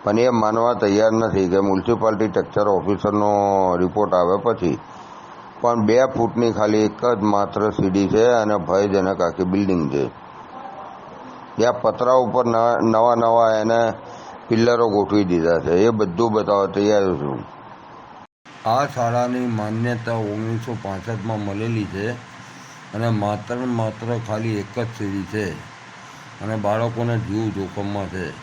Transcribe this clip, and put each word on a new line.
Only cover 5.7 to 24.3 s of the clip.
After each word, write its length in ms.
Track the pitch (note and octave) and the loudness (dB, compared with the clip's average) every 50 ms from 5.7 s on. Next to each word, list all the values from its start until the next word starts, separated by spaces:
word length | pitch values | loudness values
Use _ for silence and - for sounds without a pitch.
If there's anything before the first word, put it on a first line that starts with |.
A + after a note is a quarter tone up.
| A#2+ A#2 G#2 | 2 2 2
બે 140 | G#2+ A2+ B2 C3+ C3 C3+ | 4 4 4 4 2 2
ફૂટની 360 | - A#2 G#2 - A2+ A#2+ A#2 | 0 -2 0 0 0 0 0
ખાલી 260 | G2+ G#2 G#2+ G#2+ G#2+ G#2+ | 2 2 2 2 4 4
એક 360 | G#2+ G#2 G#2 - - B2 A#2+ | 2 2 0 -2 0 0 0
જ 40 | G2+ | 2
માત્ર 500 | G2+ G#2+ G#2 G2+ G2+ G2 - G#2 G#2 G#2+ | 0 0 2 2 0 0 0 0 0 0
સીડી 380 | G2+ - G2 F#2+ F#2 G2 G2 F#2 | 2 2 0 2 2 2 2 4
છે 180 | - A2 A2+ | 4 4 6
અને 300 | B2 A#2+ A#2 G#2+ G#2+ G#2+ | 6 4 4 2 2 0
ભયજનક 640 | G2 E2 D2+ F2+ F#2+ G#2 G#2 F#2+ G2+ F2+ F#2 G2 F2+ | 0 0 2 2 2 2 2 2 2 2 0 0 0
આખી 240 | F2 E2+ E2 - F#2 | 0 -2 0 -2 -2
બિલ્ડિંગ 480 | F2+ F#2 G2 G2+ F#2+ F#2 E2+ D#2 C#2 | 0 2 0 2 2 0 0 0 0
છે. 140 | C2 C#2+ C2 A#1 - - - - - - - - - - - - - - - - - - - - - - - - - - - - - | 0 -2 -2 -2 -6 -14 -20 -20 -20 -20 -20 -18 -18 -16 -16 -16 -16 -16 -16 -16 -18 -18 -18 -18 -18 -18 -18 -18 -18 -18 -18 -10 0
ત્યાં 240 | - A2 B2 A#2+ - | 2 2 2 2 2
પતરા 320 | - A2+ G#2 A2 A#2+ B2 | 0 0 0 2 2 4
ઉપર 340 | C3 C3 B2+ A2 G#2+ B2+ B2 | 4 4 4 2 0 0 2
ન-, 440 | A#2+ A2+ A2+ A#2 A#2+ A#2 - G#2+ A2+ | 2 2 4 4 4 2 2 2 2
નવા 240 | A2 A2 A#2 A#2+ A#2+ | 4 4 4 4 4
નવા 360 | A#2 A#2 A2+ A2+ A#2 A2+ A2 A2 G#2+ | 4 2 4 4 4 4 4 2 2
એને 320 | G#2+ A2+ A2+ A#2 A#2 A2 - - - - - - - - - - - - | 2 2 2 2 2 0 -2 -6 -14 -16 -18 -16 -18 -18 -18 -18 -4 0
પિલ્લરો 400 | A#2 A2 A#2 A#2+ A#2+ A#2 A#2 A2+ | 2 4 4 4 4 4 2 2
ગોઠવી 360 | G2+ G#2 G2 F#2 G2+ G#2 G2+ | 2 2 2 4 2 2 2
દીધા 340 | F2+ F2+ E2+ D#2+ E2 E2+ E2 | 4 2 2 4 2 2 2
છે, 140 | D2+ D2+ | 2 2
એ 180 | E2+ F2+ G#2 A#2 | 4 4 4 4
બધું 420 | A2+ G#2 G#2+ F#2 E2+ F#2 A#2 A#2 | 4 2 0 -2 0 0 0 2
બતાવવા 340 | G#2+ A2 G2 G2+ G2+ G2+ G2 | 2 0 2 2 2 2 2
તૈયાર 360 | F#2 F#2 G2 G2+ G#2 G#2+ G2+ | 0 0 0 2 4 4 4
છું. 520 | G2 F#2 F2 C#2 C#2+ C#2+ C2+ - - - - - - - - - - - - - - - - - - _ _ _ _ - - - - | 2 2 0 -2 -2 -6 -6 -6 -10 -14 -18 -20 -20 -20 -20 -20 -20 -20 -20 -20 -20 -20 -20 -20 -20 _ _ _ _ -20 -20 -8 -2
આ 200 | A2+ A#2 C3 C#3+ | 0 0 0 0
શાળાની 600 | C#3 - B2+ A#2+ A#2 A#2+ B2 B2 B2 B2 B2+ B2 | -2 -2 -2 -2 0 0 0 0 0 -2 -2 -2
માન્યતા 680 | A#2+ A2+ G#2+ G#2+ G#2+ A2 A2+ A#2 B2 A#2+ A#2 A2+ A#2 | -2 -2 -2 -2 -4 -2 -2 -2 -2 -2 -4 -4 -4
ઓગણીસો 640 | A#2 A2+ A2 G#2 G#2 G#2+ A2 A2+ A2+ A2+ A#2 B2+ A#2 G2+ | -4 -2 -2 -4 -4 -4 -4 -4 -4 -4 -6 -6 -8 -8
પાસઠમાં 580 | - G2 G2 F#2+ F#2 A#2 A2+ G2 F#2+ A2+ A2 G#2 | -6 -8 -8 -8 -6 -8 -8 -6 -6 -6 -6 -4
મળેલી 440 | G#2 G2 G2 G2+ A2 A#2 A#2 A2 G2+ | -4 -6 -6 -4 -4 -4 -2 -4 -4
છે 280 | F2+ F2+ F#2+ G2+ A#2 A#2+ A#2+ - - - - - - - - - - - - - - - | -4 -6 -6 -6 -6 -6 -8 -14 -20 -20 -20 -20 -20 -20 -20 -20 -20 -20 -20 -18 -12 -6
અને 140 | G#2+ A#2 A#2 | -4 -2 0
માત્ર 480 | A2+ G#2+ G2+ G#2 G#2+ G#2 A2 - A#2+ | 0 0 0 -2 -4 -4 -6 -8 -6
ને 80 | B2 B2+ | -4 -4
માત્ર 560 | B2+ A#2+ A#2 A2 A2 G#2+ A2 A#2 A2+ A#2+ A2+ A2+ | -2 -2 -2 -2 -4 -4 -6 -6 -6 -6 -6 -4
ખાલી 300 | G#2+ | -6